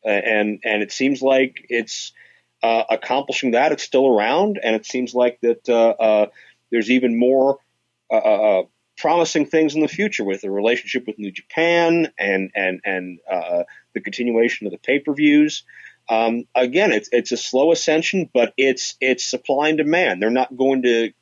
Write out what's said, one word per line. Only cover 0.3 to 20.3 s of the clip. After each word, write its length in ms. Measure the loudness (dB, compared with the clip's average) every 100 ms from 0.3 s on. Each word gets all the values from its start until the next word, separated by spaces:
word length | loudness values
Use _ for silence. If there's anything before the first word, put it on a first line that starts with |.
| 0 0 -4
and 180 | -4 -4
it 80 | -4
seems 320 | -2 -2 0
like 420 | 2 2 0 -4 -6
it's, 440 | -6 -6 -12 -14 _ -20 _ _ _
uh, 180 | 0 0 0
accomplishing 640 | -4 0 -4 -2 -4 0
that. 200 | 2 2
It's 120 | 0
still 240 | 0 2 4
around, 500 | 4 2 2 0 -2
and 120 | -2
it 100 | -2
seems 300 | -2 -6 -4
like 260 | 2 0 2
that, 260 | -2 -2 0
uh, 260 | 4 4 4
uh, 240 | 2 4 0 -4 -20 _ _
there's 200 | -4 2
even 260 | 2 2 2
more, 400 | 2 4 2 0 _ _ _ _ _
uh, 60 | 0
uh, 440 | 2 2 2 2
uh, 20 | -2 _ _ -6
promising 480 | 0 0 0 0 0
things 300 | 0 0 0
in 40 |
the 60 | -4
future 380 | -2 -4 -2
with 160 | -4 -4
the 100 | -4
relationship 560 | -2 0 -2 -4 -6 -6
with 140 | -10
New 100 | -10
Japan 840 | -12 _ -2 0 2 2 2 0 -2
and, 320 | -2 0 -2 -4
and, 240 | -4 -4
and, 360 | -6 -6 -8 -16 -6
uh, 320 | -6 -2 -4 -4 -12 _
the 60 | -12
continuation 640 | -10 -6 -2 0 0 -2 -10
of 60 |
the 60 | -10
pay-per-views. 840 | -4 -2 -2 0 4 4 2 -2 -14 -20 -20 _ -4
Um, 360 | 0 0 -2 -4
again, 380 | -2 0 0 2
it's, 180 | 0 0
it's 180 | -2 -2
a 60 | -6
slow 340 | -2 0 2
ascension, 580 | 2 2 0 0 -4 -2
but 200 | 0 0 2
it's, 400 | 0 0 -6 -4
it's 240 | -2 -2
supply 440 | -2 -8 -2 0 0
and 100 | 0
demand. 420 | 0 2 0 0
They're 100 | 0